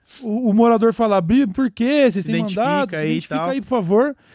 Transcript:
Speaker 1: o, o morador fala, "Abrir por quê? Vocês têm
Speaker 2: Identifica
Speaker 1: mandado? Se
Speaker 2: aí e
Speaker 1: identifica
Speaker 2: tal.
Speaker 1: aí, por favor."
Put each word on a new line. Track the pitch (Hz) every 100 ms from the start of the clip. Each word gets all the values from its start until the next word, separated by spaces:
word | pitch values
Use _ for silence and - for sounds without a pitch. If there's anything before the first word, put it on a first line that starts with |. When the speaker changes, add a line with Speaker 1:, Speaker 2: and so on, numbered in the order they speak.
| _ -
Speaker 1:
o, | 240 220 240
o |
morador | 208 233 226 226
fala, | - 220 196
"Abrir | 165 254 240
por | 180 262
quê? | - 240 294 254
Vocês | 196 175
têm | 165
Speaker 2:
Identifica | 196 190
Speaker 1:
mandado? | 262 294 240
Se | 160
Speaker 2:
aí | 156
e |
Speaker 1:
identifica | 160 - 151
Speaker 2:
tal. | 170
Speaker 1:
aí, | 269
por | -
favor." | 247 175 208 285 262 _